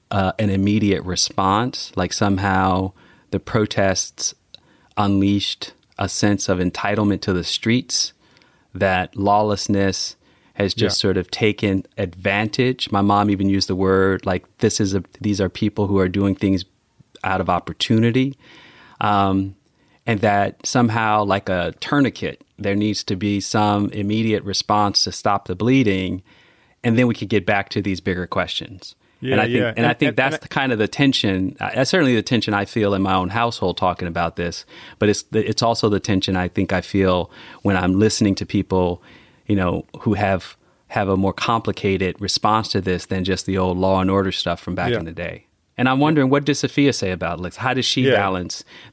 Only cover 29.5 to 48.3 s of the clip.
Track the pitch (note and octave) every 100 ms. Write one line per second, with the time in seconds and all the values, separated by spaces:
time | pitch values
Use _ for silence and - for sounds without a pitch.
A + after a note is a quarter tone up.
29.5 | A#2+ A#2 A2+ A#2 A#2+ C#3 A2+ C3+ D#3 -
30.5 | D3 C3+ A2 G#2 - C#3 B2+ G#2+ F#2 F#2
31.5 | - G#2 A#2 C3 F#3 C3+ A2+ - A#2 G#2+
32.5 | G2+ G2+ A2+ G2+ F#2+ G2 F#2+ F#2 A2 A#2
33.5 | - F#2 E2+ F#2 F2 F2 E2+ E2+ - E2+
34.5 | - - - - - G#2+ G2 - A2 G#2+
35.5 | G#2+ A#2 A2+ A2 G2+ - F#2+ F#2+ F#2+ F2+
36.5 | - F#2 F#2 - G2 F#2+ F2+ E2 - -
37.5 | - G2+ F#2+ F2+ F#2+ G#2+ - G#2 F#2+ G2
38.5 | G#2 - F#2 F2+ F2 - - - _ -
39.5 | G2 F2+ F2 - - - G2+ G2+ F#2+ -
40.5 | - _ _ - A#2 G2 F#2+ G2 - -
41.5 | A2+ A2 - G2+ F#2 F#2 - G2 - G#2+
42.5 | A2 G#2+ G2+ F#2 F2 - F#2+ F2+ F2+ -
43.5 | F#2+ F#2 F2+ F#2+ F#2+ F#2 G2 F#2+ - F2
44.5 | E2+ - F2+ F2+ A2+ E2 E2+ E2+ E2+ _
45.5 | _ _ - B2+ C3 D3+ D#3 C3 C#3 D3
46.5 | C#3 C3 - C#3+ - F#2+ F2+ F2 E2 F2+
47.5 | - B2 B2+ A#2+ C3 C3 A2 G2